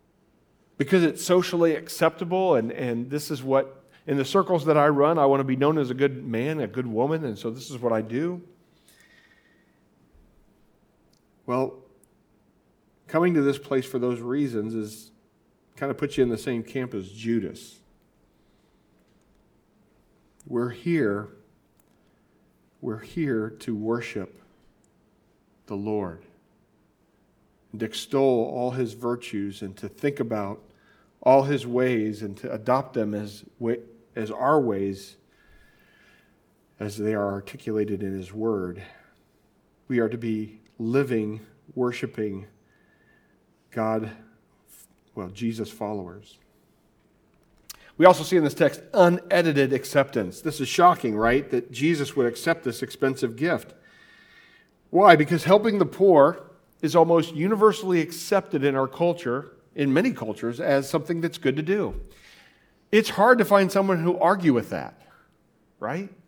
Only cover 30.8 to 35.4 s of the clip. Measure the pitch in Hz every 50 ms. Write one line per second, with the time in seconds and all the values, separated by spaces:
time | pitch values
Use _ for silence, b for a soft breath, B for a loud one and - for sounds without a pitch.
30.8 | b b b b b b b b - 127 131 135 135 139 147 131 113 123 120 127
31.8 | 127 127 123 113 107 110 104 101 110 101 98 - - - - 110 107 120 123 131
32.8 | 139 - - 123 110 104 104 104 107 101 104 - - - _ _ 120 113 117 -
33.8 | - - - _ _ _ _ 117 110 107 107 - 123 139 156 156 135 117 101 98
34.8 | 98 98 98 95 - - - _ _ b b b